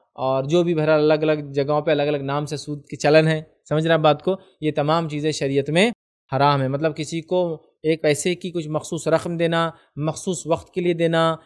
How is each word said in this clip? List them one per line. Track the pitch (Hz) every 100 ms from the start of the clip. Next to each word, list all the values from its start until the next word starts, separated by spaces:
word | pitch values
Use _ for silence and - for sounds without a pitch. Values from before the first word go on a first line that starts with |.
| _ -
और | 131 135 135
जो | 175
भी | 175 160
बहरहाल | 151 156
अलग-अलग | 151 156 151 151 143
जगहों | 139 139 147
पे | 156
अलग-अलग | 147 143 147 139
नाम | 143 147
से | 147
सूद | - 147 -
के | 147
चलन | 147 156 160
है, | 156 156 _ _
समझ | 151
रहे | 160
हैं | 165
बात | 151 147
को? | - 185 - _
ये | 151
तमाम | 151 143 165 165
चीज़ें | 147 151
शरीयत | 147 139 139 135
में | 160 226 - _ _ _
हराम | 135 143 143
है। | 131
मतलब | 143 160 151
किसी | 151 165
को | 156 180 175 156 _ _ 156
एक | 160
पैसे | 151 151 185 175
की | 185
कुछ | 170 151
मखसूस | 151 147 165 156
रकम | 156 175 170
देना, | 165 165 165 - _ -
मखसूस | 156 151 - 175 147
वक्त | 165 - -
के |
लिए | 175 165
देना, | 165 165 165 160